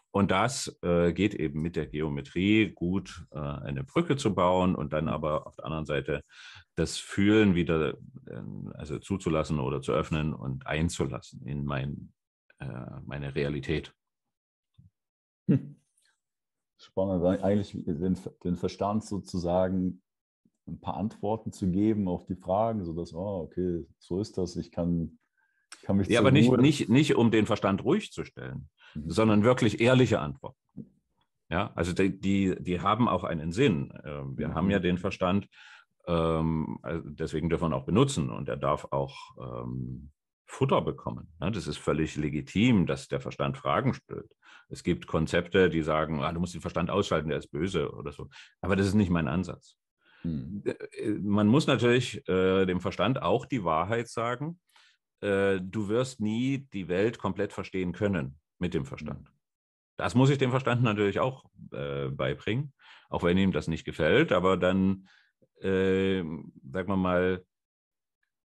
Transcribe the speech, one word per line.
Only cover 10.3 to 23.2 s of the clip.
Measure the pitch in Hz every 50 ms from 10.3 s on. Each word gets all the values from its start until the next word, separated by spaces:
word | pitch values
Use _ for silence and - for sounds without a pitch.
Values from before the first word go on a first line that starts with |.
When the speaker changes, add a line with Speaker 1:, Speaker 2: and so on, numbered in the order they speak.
| -
Speaker 1:
und | - - 67 67 67 -
einzulassen | - 73 76 82 87 - - 85 67 64 60 - - - - 64
in | 60 69 73 71
mein, | 71 71 69 69 71 71 - - - _ _ _ _ _ _ _ _ _ -
äh, | 143 135 - 62 62 - - - -
meine | - - 71 71 69 67
Realität. | 78 71 71 73 71 67 - 80 73 71 - - _ _ _ _ _ _ _ _ _ _ _ _ _ _ _ _ _ - - _ _ _ _ _ _ _ _ _ _ _ -
Speaker 2:
Hm. | 160 - - - - _ _ _ _ _ _ _ _ _ _ _ _ _ _ _ _ _ _ _ _ _
Spannend, | - - - - 95 98 95 90 82
weil | 90 95 - -
eigentlich | 95 101 104 98 - -
den, | 92 87 92 85 73 87 92 92 90 - - - _ -
den | 90 87
Verstand | 87 - 92 - - 98 101 104 110 107
sozusagen | - 107 95 - - - 92 85 85 85 92 95 92 95 92 90 92 90 - _ _ _ _ _ _ _ _ _ _ _ _ _
ein | - 85 -
paar | - - -
Antworten | 69 92 107 - - - 101 107 110 - 110 -
zu | - 104 92
geben | 87 98 104 110 110 107 101 92
auf | 87 87 -
die | - 92
Fragen, | - - - 92 101 110 117 113 107 92
sodass, | 82 80 85 85 - 80
oh, | 82